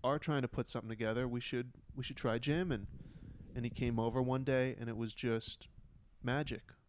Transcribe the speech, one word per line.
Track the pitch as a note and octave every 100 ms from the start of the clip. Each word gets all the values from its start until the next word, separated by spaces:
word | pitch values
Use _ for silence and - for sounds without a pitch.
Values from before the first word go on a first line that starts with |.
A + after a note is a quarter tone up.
are | B2+ D3
trying | - D3
to | B2
put | - A#2+
something | B2 A2+
together. | A2 A2 A2+ B2+
We | A#2+
should, | - B2 B2 - -
we | C3+
should | B2+ B2+
try | B2 A#2
jamming." | B2+ D#3 F#3 A#2 G#2 - - - - - -
And | B2+
he | A#2
came | - B2 A2+
over | A2+ B2
one | B2+ C3
day, | C3 C3 B2+ -
and | A#2
it | A2+
was | A2+
just | - A#2+ A2+ - - - - - - - -
magic. | B2 C3 D3+ A#2 - -